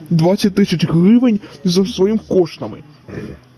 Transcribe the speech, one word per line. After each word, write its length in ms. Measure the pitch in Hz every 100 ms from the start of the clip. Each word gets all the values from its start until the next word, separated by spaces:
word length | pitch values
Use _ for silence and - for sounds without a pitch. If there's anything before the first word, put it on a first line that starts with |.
| 156
Двадцять 460 | 170 170 202 208 196
тисяч 300 | 202 160 -
гривень 540 | 160 180 240 247 208 - -
за 220 | 185 175 196
своїм 340 | 208 190 220 -
коштами. 500 | 190 165 - 110 - - - - - - - _